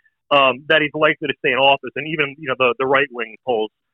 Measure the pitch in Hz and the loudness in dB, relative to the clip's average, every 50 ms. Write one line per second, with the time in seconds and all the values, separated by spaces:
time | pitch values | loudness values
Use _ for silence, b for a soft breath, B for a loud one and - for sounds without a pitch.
0 | _ _ _ _ _ - 147 143 135 131 123 127 151 147 160 156 156 147 143 156 | _ _ _ _ _ 0 2 4 4 4 2 -2 -2 0 0 0 0 -2 -2 0
1 | 156 151 156 - 160 139 131 - - 147 127 123 135 139 139 139 - 123 - 131 | 0 0 0 -2 -4 -8 -6 -4 -2 -2 0 2 4 4 2 2 -2 -6 -10 -10
2 | 143 156 160 156 147 139 139 147 160 135 127 127 131 123 120 - 135 131 139 135 | -8 -6 -4 -4 -4 -4 -6 -8 -8 -6 -2 0 0 0 0 0 -2 0 0 0
3 | 143 131 120 120 113 110 110 - _ - 123 110 110 107 _ _ _ _ | 0 -2 -4 -8 -12 -12 -14 -10 _ -4 -4 -2 -4 -6 _ _ _ _